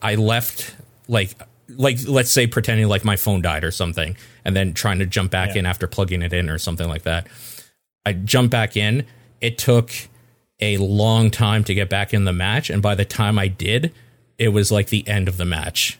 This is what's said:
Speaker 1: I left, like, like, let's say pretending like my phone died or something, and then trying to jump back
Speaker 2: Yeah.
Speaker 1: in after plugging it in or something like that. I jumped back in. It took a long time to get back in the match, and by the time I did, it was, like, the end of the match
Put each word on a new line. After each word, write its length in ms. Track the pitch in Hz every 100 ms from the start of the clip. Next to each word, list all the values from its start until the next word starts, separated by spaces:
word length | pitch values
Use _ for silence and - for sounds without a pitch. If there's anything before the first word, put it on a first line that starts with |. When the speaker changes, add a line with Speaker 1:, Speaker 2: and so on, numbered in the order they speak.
Speaker 1:
I 140 | 107 107
left, 580 | 107 117 120 - - - - _ -
like, 240 | 113 95 - - _ -
like, 280 | 127 135 120 135
let's 240 | 131 120
say 140 | 139 117
pretending 400 | 120 113 110 107
like 160 | 98
my 120 | 107 98
phone 260 | 110 95
died 220 | 85 76
or 80 | 82
something, 440 | - 87 80 80 98 - - -
and 100 | 95
then 180 | 95
trying 260 | - 107 92
to 60 | 92
jump 260 | 104 92
back 180 | 95 92
Speaker 2:
Yeah. 60 | 98
Speaker 1:
in 60 | 90
after 220 | 87 87
plugging 340 | - 92 90
it 100 | 87
in 160 | 87 82
or 80 | 78
something 280 | - 82 82
like 160 | 80
that. 240 | 85 82 - - - - - _ _ _ 104
I 80 |
jumped 380 | 92 101 131 120
back 260 | 120 107 104
in. 280 | 104 127 - - _ -
It 160 | 120 117
took 340 | - 120 117 - - _ _ _ _ -
a 160 | 104 101
long 540 | 98 104 110 113 110
time 320 | - 107 107 104
to 80 |
get 160 | 98 95
back 240 | 95 98
in 100 | 104 95
the 60 |
match, 360 | 90 95 123 -
and 120 | 98
by 140 | 104 98
the 100 | 101
time 320 | - 104 104
I 80 | 95
did, 440 | 92 101 120 165 - _ _ _ -
it 120 | 113
was, 220 | 104 98
like, 160 | 104 95
the 180 | 110 107
end 200 | 104 92
of 100 | 92
the 80 | 87
match 520 | 78 78 - -